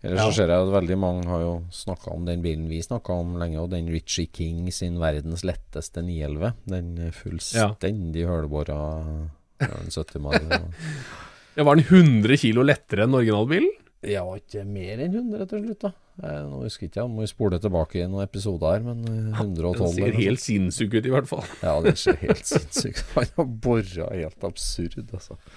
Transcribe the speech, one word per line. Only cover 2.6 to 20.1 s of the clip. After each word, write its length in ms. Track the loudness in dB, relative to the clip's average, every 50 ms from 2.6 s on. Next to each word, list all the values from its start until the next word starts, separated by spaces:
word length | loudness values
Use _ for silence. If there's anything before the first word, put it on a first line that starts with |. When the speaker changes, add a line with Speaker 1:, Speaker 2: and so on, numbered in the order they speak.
| -4 -4
Speaker 1:
vi 140 | -4 -6
snakket 320 | -6 -4 -6 -8 -4 -4 -4
om 240 | -2 -2 -4 -4 -4
lenge, 220 | -4 -4 -4 -4
og 80 | -4 -4
den 160 | -4 -4 -2 -2
Richie 380 | -2 -4 -4 -4 -4 -4 -4 -4
King 380 | -4 -6 -4 -4 -2 -2 -4 -4
sin 260 | -4 -4 -4 -2 -2 0
verdens 460 | 0 0 0 0 -2 -4 -6 -4 -2
letteste 580 | -4 -4 -4 -8 -10 -10 -10 -10 -8 -8 -6 -6
ni 140 | -4 -4 -4
elleve. 320 | -4 -4 -4 -2 -2 -4 -4 -6 -8 -6
Den 300 | -6 -4 -4 -6 -6 -6
er 140 | -6 -6
fullstendig 1120 | -6 -8 -10 -8 -8 -8 -8 -2 2 2 2 2 0 -2 -4 -4 -2 -2 -4 -4 -2 -2 -2
Speaker 2:
Ja. 80 | 0 0
Speaker 1:
hølbåra, 960 | -2 -2 -2 -2 -4 -2 -2 -4 -4 -4 -4 -4 -6 -6 -6 -6 -6 -6 -8 -10 _ _ _ _ _
ja, 80 | -4 -4
en 240 | -4 -8 -10 -8 -6
sytti 260 | -6 -8 -6 -8 -8
mile, 300 | -4 0 0 0 2 2
og 240 | -2 -2 -2 -6 -10 -10 -10 -10 -8 -10 -10 -14 -14
Speaker 2:
<laughs> 420 | -16 -18 -18 -20 -20 -20 _ _
Ja, 80 | 4 6
var 120 | 8 8 8
den 80 | 8
hundre 500 | 10 10 10 12 10 8 8 6 6 6
kilo 280 | 6 6 4 4 6 6
lettere 400 | 4 4 2 _ _ 0 2 2
enn 80 | 4 4
originalbilen? 560 | 4 4 4 4 4 2 2 2 2 2 2 0 -2 _ _ _ _
Speaker 1:
Ja, 240 | -6 -4 -4 -4 -4
var 140 | -6 -8 -10
ikke 240 | -14 _ -10 -10 -8
mer 320 | -8 -8 -8 -8 -8 -6 -6
enn 140 | -4 -4 -2
hundre 320 | -4 -4 -4 -6 -6 -6 -6
til 140 | -6 -6 -6
slutt, 160 | -6 -8 -6
da. 120 | -6 -8 -8 _ _ _ _ -14
Eh, 200 | -10 -10 -8 -8 -8
nå 160 | -8 -8 -8 -8
husker 240 | -8 -8 -10 -12 -8
ikke 100 | -6 -6
jeg 60 | -6
om 100 | -4 -4 -4
vi 80 | -4
spoler 340 | -6 -2 2 2 2 2 2
tilbake 360 | 0 2 2 2 0 0 0
i 120 | -4 -2 -2
noen 180 | -2 -4 -4
episoder 480 | -4 -6 -6 -4 -4 -2 0 2 2 2
her, 80 | 2
men, 180 | 0 -4 -6 -4 -4 -4
eh, 220 | -4 -2 -2 -2
Speaker 2:
Ja, 60 | -2 -2
Speaker 1:
hundre 320 | -2 -2 -2 0 0 0
og 80 | 0 2
tolv 160 | 2 0 2
Speaker 2:
den 0 |
ser 80 | 2 2
Speaker 1:
eller 100 | 2